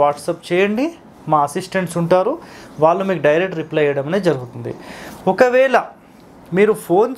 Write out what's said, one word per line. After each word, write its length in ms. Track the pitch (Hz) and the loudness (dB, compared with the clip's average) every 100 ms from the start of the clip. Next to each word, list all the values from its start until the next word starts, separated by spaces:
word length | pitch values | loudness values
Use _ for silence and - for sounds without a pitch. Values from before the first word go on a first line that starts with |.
WhatsApp 380 | 143 143 - 156 - | 0 0 -6 -8 -2
చేయండి, 400 | 175 202 214 311 330 - - - | 0 0 0 -4 -6 -20 -12 0
మా 60 | 151 143 | 2 2
అసిస్టెంట్స్ 480 | 190 185 190 175 175 | -4 -4 -4 -2 -2
ఉంటారు, 320 | 170 185 196 330 - - - - | 2 2 2 -4 -10 -20 -14 0
వాళ్ళు 180 | 156 180 190 | 2 2 0
మీకు 140 | 175 143 | 0 2
డైరెక్ట్ 280 | 156 185 160 | 2 0 -4
రిప్లై 240 | 156 156 147 | -4 0 0
ఇవ్వడం 220 | 139 139 | 0 -2
అనేది 180 | 196 175 | -2 0
జరుగుతుంది. 440 | 135 120 120 117 - - - - - - | -2 -6 -12 -12 -12 -16 -18 -18 -6 0
ఒకవేళ 420 | 190 254 247 262 247 - - _ - - - - 175 | 2 4 4 4 2 0 -12 _ -20 -20 -20 -4 0
మీరు 140 | 208 214 - | 2 0 0
ఫోన్ 260 | 175 240 | 0 0